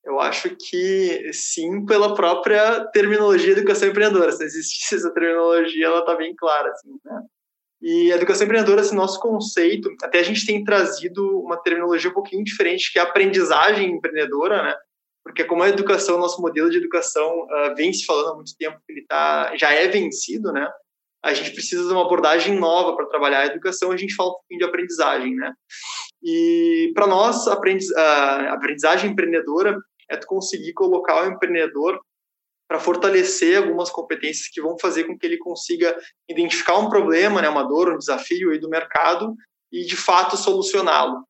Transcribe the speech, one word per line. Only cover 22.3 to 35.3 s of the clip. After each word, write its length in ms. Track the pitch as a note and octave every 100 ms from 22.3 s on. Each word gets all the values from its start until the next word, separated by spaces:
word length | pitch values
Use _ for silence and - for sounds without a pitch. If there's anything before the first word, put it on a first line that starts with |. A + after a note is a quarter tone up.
| E3 F#3+ G3
nova 380 | E3 E3+ F3 -
pra 100 | D3
trabalhar 340 | D3+ C#3+ C#3
a 60 | C#3+
educação, 440 | D#3+ F#3 F#3 F#3
a 60 | F#3
gente 180 | G3
fala 160 | - F3+
um 40 |
pouquinho 260 | F3+ _ F3
de 40 |
aprendizagem, 680 | F3+ F3+ F3+ - C#3+ C#3 B2+
né? 180 | B2+ C3+ C4 _ - - - - _
E 720 | E3+ E3 E3 E3+ E3+ E3 E3
pra 120 | F#3 G3+
nós, 400 | F#3 A3+ A#3 A3+
aprendiz-, 480 | G3 F#3+ F#3+ F#3
a 600 | D#3+ D#3 D3 C#3 C#3 C#3
aprendizagem 560 | C#3 C#3+ D3 D#3 F#3 G3+
empreendedora 680 | F3+ E3+ E3 C#3+ D#3+ G#3 G3+ - _ _
é 60 | D3+
tu 100 | -
conseguir 460 | F#3+ F#3 F#3 D#3
colocar 500 | E3+ F#3 F3+ F3 D#3+
o 80 | F#3+
empreendedor 680 | F#3+ F3 E3+ D#3 C#3+ E3 - _ _ _ _ _ _ _
pra 140 | -
fortalecer 800 | F3+ F3 G3 F#3+ F#3 - E3 G3
algumas 320 | F3 E3+ E3+
competências 580 | - E3 D#3 D3+ D3+ -
que 100 | -
vão 200 | D#3 E3+
fazer 260 | F#3 D#3
com 140 | E3 F#3
que 80 |
ele 100 | E3+